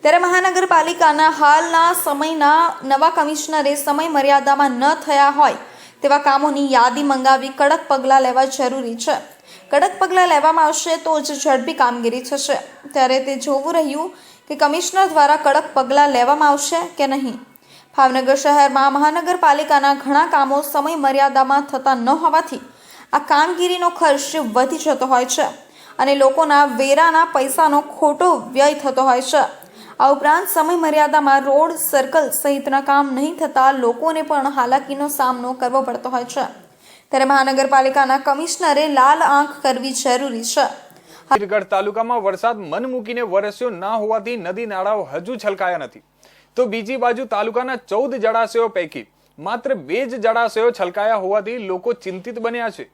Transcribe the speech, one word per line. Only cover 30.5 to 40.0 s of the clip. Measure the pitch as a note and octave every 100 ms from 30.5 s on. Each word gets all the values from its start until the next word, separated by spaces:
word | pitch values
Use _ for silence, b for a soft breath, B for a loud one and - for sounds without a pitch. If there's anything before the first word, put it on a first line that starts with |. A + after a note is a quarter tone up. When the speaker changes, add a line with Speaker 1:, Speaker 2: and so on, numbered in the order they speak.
| E4+ D#4 F4
Speaker 1:
મર્યાદામાં | D#4+ D4+ D4 D4+ C#4+ C#4 C4
રોડ, | C#4 E4 E4+
સર્કલ | - C#4+ C4 D#4+ C#4+
સહિતના | - C#4+ C#4 C#4 C4+
કામ | C#4 C#4+ C#4+
નહીં | C4 D4+ E4+
થતા | D#4 C4+ C4
લોકોને | C4+ A#3+ A#3+ D#4+ D#4+
પણ | D4+ D4 C4+
હાલાકીનો | C#4 B3 C4+ C#4 C#4 C#4+
સામનો | C#4+ C4 B3 B3
કરવો | B3+ B3 C4
પડતો | C4 A#3+ B3+
હોય | B3+
છે. | A#3+ C#4 A#3+ - - b b b b
ત્યારે | C4+ C4+
મહાનગરપાલિકાના | C#4 C4+ C4+ C4+ C4+ C4 C4+ C4 C4+
કમિશનરે | C#4 C#4 E4+ - E4+ C#4+ D#4
લાલ | C#4 C4 D#4
આંખ | D4+ C#4+ D4 -
કરવી | C#4 B3+ B3+
જરૂરી | C4